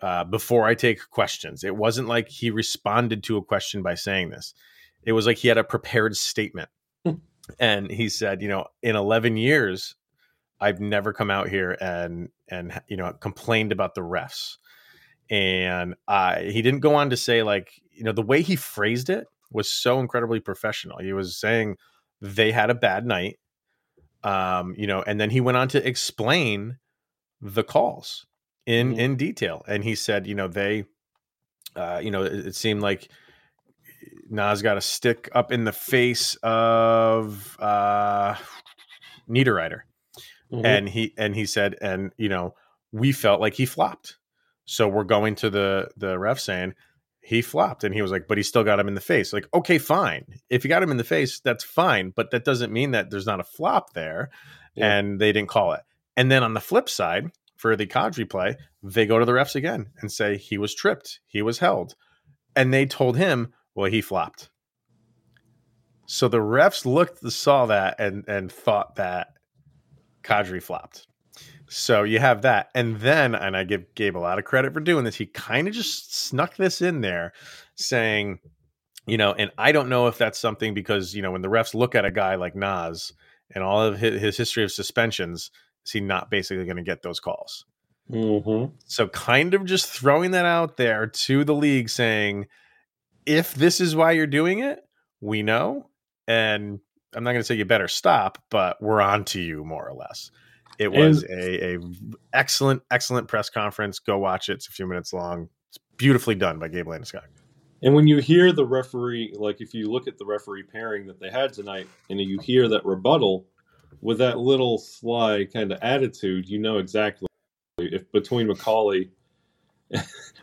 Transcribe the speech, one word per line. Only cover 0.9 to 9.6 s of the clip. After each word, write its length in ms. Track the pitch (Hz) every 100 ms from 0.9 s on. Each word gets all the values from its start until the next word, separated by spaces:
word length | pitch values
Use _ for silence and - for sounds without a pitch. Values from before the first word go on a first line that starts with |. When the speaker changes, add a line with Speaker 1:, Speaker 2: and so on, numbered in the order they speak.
| 104 -
Speaker 1:
questions." 540 | - 95 - 76 73
It 120 | 98 101
wasn't 320 | 110 113 117
like 200 | 117 104
he 220 | - 117
responded 720 | 107 - - 101 110 120 110
to 140 | - 107
a 60 |
question 380 | - 101 - 104
by 120 | 90
saying 360 | 87 101 95 85
this. 220 | - - - _ _ _ _
It 100 | 113
was 140 | 113 107
like 120 | 113
he 100 | 120
had 80 | 113
a 80 |
prepared 520 | - 117 - 120 110 104
statement. 520 | - - 107 87 - _ _ _ 170
Speaker 2:
Hmm. 60 | 160 - _ - -
Speaker 1:
And 320 | 117 101 98
he 200 | 101 107
said, 320 | - 104 95
you 60 | 101
know, 180 | 98 - _
"In 140 | 120 107
eleven 420 | 101 113 117 110
years, 560 | 120 151